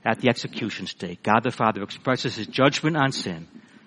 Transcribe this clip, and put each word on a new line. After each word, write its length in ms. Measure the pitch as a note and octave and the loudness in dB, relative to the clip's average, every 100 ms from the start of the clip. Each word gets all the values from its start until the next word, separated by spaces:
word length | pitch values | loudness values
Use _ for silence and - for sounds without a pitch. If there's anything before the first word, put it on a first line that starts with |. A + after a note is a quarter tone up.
at 160 | A2 A2 | -2 2
the 80 | B2 | 2
execution 580 | A2+ - - A2+ - F#2 | 2 -2 -6 -6 -6 -12
stake, 360 | - F2+ F2 | -10 -12 -4
God 220 | - A2 | 4 4
the 60 | A#2+ | 4
Father 320 | - A2+ G2+ | 0 0 0
expresses 540 | G2 - - B2+ C3 A2+ | -6 -6 -2 -2 -2 -6
his 100 | G2+ | -4
judgment 520 | - C3+ - D#3 D#3+ | 2 4 4 0 0
on 140 | C3+ | 0
sin, 360 | C3 - E2 E2 - - - | -2 -6 -8 -12 -20 -20 -20